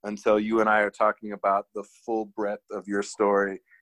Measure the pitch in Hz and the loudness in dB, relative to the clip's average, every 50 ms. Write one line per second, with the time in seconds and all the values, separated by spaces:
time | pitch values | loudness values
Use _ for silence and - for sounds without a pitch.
0 | - 104 107 104 - 113 107 107 107 110 113 113 110 107 107 107 104 101 - - | -10 -10 -8 -4 2 2 2 2 2 2 2 2 4 4 4 2 2 0 0 0
1 | 110 107 101 - - 104 104 98 - 101 98 101 104 _ - 107 101 - _ _ | 0 0 0 -2 -8 -12 -8 -4 0 0 0 0 -2 _ -12 -12 -12 -12 _ _
2 | - - 113 110 110 104 98 - 107 101 104 104 _ - 104 104 87 101 98 101 | -8 -4 -4 -4 -4 -6 -6 -6 -4 -4 -6 -8 _ -12 -12 -12 -8 -4 -4 -4
3 | 101 - - - 107 101 101 98 101 98 95 90 _ _ _ _ | -4 -4 -2 0 2 2 4 2 2 0 -4 -8 _ _ _ _